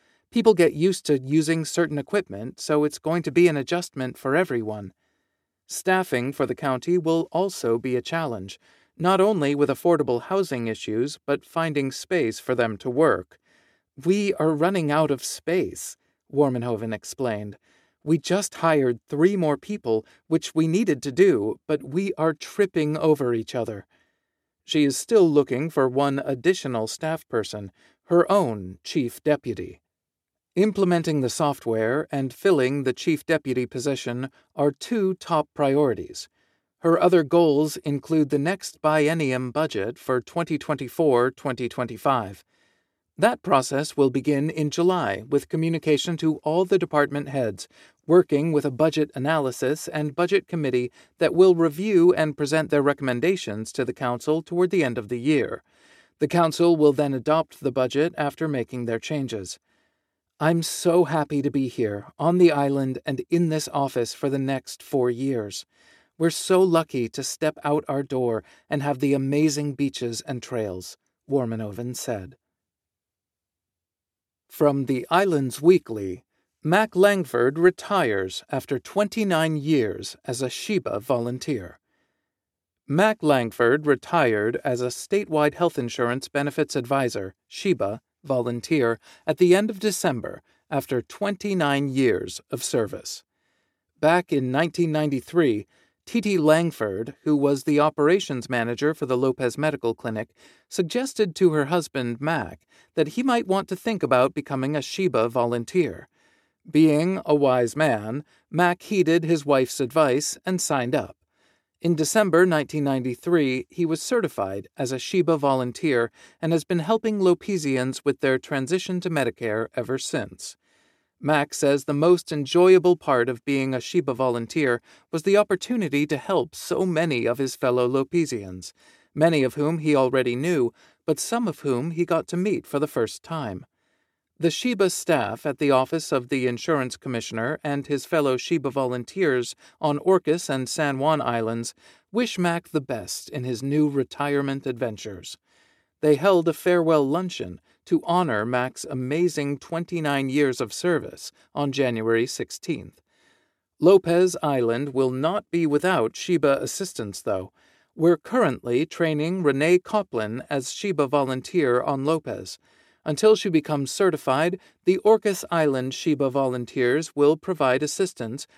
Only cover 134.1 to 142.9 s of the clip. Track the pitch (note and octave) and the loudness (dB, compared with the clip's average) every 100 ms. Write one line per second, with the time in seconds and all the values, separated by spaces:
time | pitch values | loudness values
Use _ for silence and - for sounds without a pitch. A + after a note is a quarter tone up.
134.1 | _ _ - E3+ - B3 G#3 F#3+ - - | _ _ -4 -2 -2 -4 0 0 -2 -2
135.1 | D3+ G2+ A#2 D3+ C3 C#3+ C3 C3 E3 - | 0 -2 -6 -6 -2 2 2 2 -4 -2
136.1 | C#3 B2 C3+ B2+ A#2+ - D3+ B2+ - - | -4 -2 -2 -2 -2 -2 -2 -2 -8 -8
137.1 | A#2+ - A2+ A#2+ D3+ D3+ C#3+ C#3 C#3 - | -6 -6 -6 -6 -6 -4 -4 -4 -6 -2
138.1 | E3 C#3 B2+ - E3 C3+ C3+ C3 B2 A#2 | 0 0 0 -2 -4 -2 -4 -4 -4 -8
139.1 | F#3+ E3+ B2+ A#2 - - - D#3 D3 F#3 | -2 0 0 -2 -12 -20 -4 -2 0 2
140.1 | F#3+ - E3+ - C3+ B2+ - D3 C3+ C#3+ | 2 2 -2 -2 -6 -4 -2 -2 0 0
141.1 | D3+ A#2+ A#2 A2 A#2 A#2+ - _ _ _ | 0 0 -2 -2 -4 -8 -14 _ _ _
142.1 | G#3+ B3 - F3 E3+ - D#3 C3 | -4 -2 -2 -2 -2 -4 -6 -4